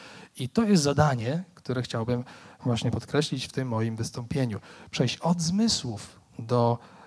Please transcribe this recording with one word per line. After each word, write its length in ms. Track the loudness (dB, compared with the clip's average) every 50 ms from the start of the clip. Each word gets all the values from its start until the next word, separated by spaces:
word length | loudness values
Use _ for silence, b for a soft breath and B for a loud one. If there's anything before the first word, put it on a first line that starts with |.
| B B B B B B B
I 120 | -8 -8 -2
to 140 | 0 2 4
jest 200 | 6 6 6 6
zadanie, 600 | 4 4 6 4 4 4 0 -2 -2 -2 -4 -4 -8 -16
które 260 | -16 -6 -4 -4 -4
chciałbym 420 | -4 -4 -4 -4 -2 -2 -2 -2 -4 B B B B B B B -2
właśnie 280 | -2 -2 0 0 -2
podkreślić 540 | -2 -2 -4 -2 0 0 0 0 -2 -6 -6
w 60 | -6
tym 160 | -6 -6 -4
moim 280 | -2 -2 -2 -2 -2 -2
wystąpieniu. 640 | -4 -6 -6 -6 -10 -8 -4 -2 0 0 -2 -2 -6 B B B B B B
Przejść 260 | -2 0 0 0 0
od 240 | -2 0 0 0 2
zmysłów 800 | 0 -2 0 2 2 2 2 0 -4 -6 -8 -8 -12 -16 -20 -20 _ _ -14 -10
do, 380 | -4 0 2 4 4 4 2 0 B B B B B